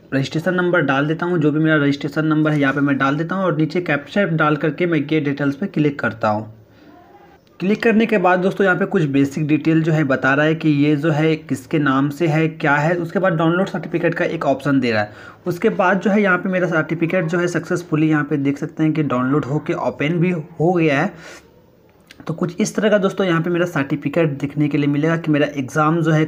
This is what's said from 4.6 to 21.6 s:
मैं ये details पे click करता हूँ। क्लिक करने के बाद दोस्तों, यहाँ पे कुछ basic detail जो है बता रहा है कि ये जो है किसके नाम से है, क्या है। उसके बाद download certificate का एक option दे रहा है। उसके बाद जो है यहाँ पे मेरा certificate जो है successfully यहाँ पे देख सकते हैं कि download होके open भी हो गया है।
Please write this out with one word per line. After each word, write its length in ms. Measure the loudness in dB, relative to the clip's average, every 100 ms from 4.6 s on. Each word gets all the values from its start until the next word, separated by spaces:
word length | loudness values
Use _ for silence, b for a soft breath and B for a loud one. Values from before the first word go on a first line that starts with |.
| -2 -2 0
मैं 140 | 0
ये 180 | 0 -2
details 340 | 0 -2 -2 -2
पे 120 | -4
click 320 | 0 0 0
करता 300 | -6 -2 -2
हूँ। 220 | -2 -6 -16 -20 B B B B B B B _ -6
क्लिक 220 | -4 0
करने 220 | 2 2 2
के 120 | 2
बाद 220 | 2 2
दोस्तों, 260 | 0 2 0
यहाँ 120 | 2
पे 80 | 0
कुछ 180 | 0 2
basic 420 | 2 0 0 0
detail 340 | 0 2 2
जो 80 | 2
है 120 | 2
बता 300 | 2 0 2
रहा 120 | 2 2
है 80 | 2
कि 140 | 2
ये 240 | 2 2 2
जो 140 | 2
है 240 | 2 0 0
किसके 420 | -4 -8 -4 -2
नाम 300 | 0 2 0
से 180 | 0 0
है, 200 | 2 0
क्या 260 | 0 0 2
है। 200 | 2 -2
उसके 220 | -2 0
बाद 140 | 0
download 360 | 2 2 2 -2
certificate 440 | -4 -6 -2 -2
का 120 | -2 -4
एक 180 | -2 -2
option 340 | -2 0 0
दे 120 | 2
रहा 100 | 0
है। 100 | -2 B B B -8
उसके 220 | -2 -2
बाद 280 | 2 0 2
जो 120 | 2
है 100 | 2
यहाँ 160 | 2 0
पे 120 | 0
मेरा 180 | -2 0
certificate 580 | 0 0 0 0 0 0
जो 140 | 0
है 80 | 0
successfully 600 | -2 -2 -4 0 2 4
यहाँ 140 | 2
पे 140 | 0 0
देख 180 | 0 -2
सकते 260 | -6 0
हैं 100 | 0
कि 100 | 2 0
download 400 | 0 0 0 0
होके 280 | -4 -2 -4
open 360 | -4 -2 -2 0
भी 120 | 0
हो 400 | 0 -6 -2 0
गया 260 | 2 2 2
है। 140 | -2 B B B B _